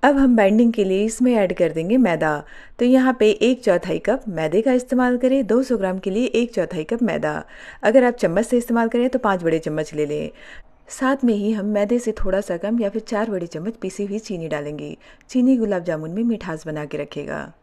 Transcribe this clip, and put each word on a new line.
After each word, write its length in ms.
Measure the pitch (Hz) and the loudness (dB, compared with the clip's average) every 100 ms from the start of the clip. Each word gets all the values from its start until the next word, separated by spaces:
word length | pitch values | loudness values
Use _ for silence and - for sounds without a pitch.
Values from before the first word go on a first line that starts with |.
अब 140 | 262 277 | 4 4
हम 180 | 269 233 | 6 6
बाइंडिंग 360 | 196 214 233 | 6 6 4
के 100 | 226 | 4
लिए 200 | 190 190 | 0 2
इसमें 280 | 214 214 247 | 0 0 2
ऐड 180 | 240 190 | 2 2
कर 180 | 180 170 | 2 0
देंगे 240 | 156 170 247 | 0 0 2
मैदा। 460 | 220 165 156 151 - - - - | 4 2 0 -2 -6 -20 -20 -2
तो 60 | |
यहाँ 320 | 247 262 262 247 | 4 4 4 4
पे 100 | 214 | 2
एक 320 | 214 233 254 | 4 2 2
चौथाई 340 | 233 175 180 160 | 2 0 0 -4
कप 260 | 180 254 226 | -2 -2 -4
मैदे 320 | 165 160 175 | -4 0 0
का 100 | 226 | 2
इस्तेमाल 440 | 254 247 247 247 247 | 0 0 0 2 2
करें। 280 | 254 269 214 | 2 2 2
दो 160 | 226 | 0
सौ 140 | 262 233 | 0 -2
ग्राम 200 | 190 185 | -2 -4
के 120 | 196 | -4
लिए 160 | 190 247 | -2 0
एक 200 | 226 240 | 0 -2
चौथाई 300 | 202 165 180 | -2 -4 -4
कप 180 | 160 233 | -6 -2
मैदा। 420 | 233 156 151 151 - - - - | -2 -2 -4 -6 -10 -18 -20 -2
अगर 220 | - 240 | 4 6
आप 100 | 247 | 4
चम्मच 320 | 233 185 170 233 | 2 0 0 0
से 120 | 240 | 0
इस्तेमाल 300 | 233 233 226 | 0 0 0
करें 200 | 240 247 | 0 0
तो 100 | 254 | 0
पाँच 240 | 220 190 | 0 0
बड़े 160 | 170 160 | 0 -2
चम्मच 360 | 160 151 156 | -2 -6 -6
ले 120 | 151 147 | -4 -4
लें। 240 | 147 156 - - - - - - | -4 -8 -12 -20 -20 -20 -20 -20
साथ 340 | - 262 277 | -4 -2 2
में 100 | 247 | 2
ही 180 | 208 208 | 2 0
हम 140 | 220 202 | -2 -2
मैदे 300 | 208 202 240 | -2 0 0
से 140 | 240 | -2
थोड़ा 260 | 214 190 190 | -2 0 -2
सा 140 | 208 170 | -2 -6
कम 240 | 196 233 | -2 -2
या 80 | 202 | -2
फिर 140 | 220 | -4
चार 280 | - 214 226 | -6 -4 -2
बड़े 160 | 196 170 | -4 -6
चम्मच 280 | 160 180 233 | -8 -10 -8
पीसी 280 | 190 - 202 | -10 -8 -6
हुई 120 | 202 | -6
चीनी 280 | 220 180 160 | -8 -10 -6
डालेंगे। 480 | 151 147 151 147 160 - - _ | -6 -6 -10 -12 -16 -20 -20 _
चीनी 280 | 254 247 262 | 0 2 2
गुलाब 280 | 220 190 | 2 -2
जामुन 260 | 175 156 156 | -2 -4 -4
में 140 | 180 | -4
मिठास 420 | 233 220 175 160 160 | -2 -2 -6 -10 -8
बना 180 | 151 | -8
के 140 | 147 151 | -6 -8
रखेगा। 540 | 147 - 139 - - - | -8 -8 -8 -8 -10 -16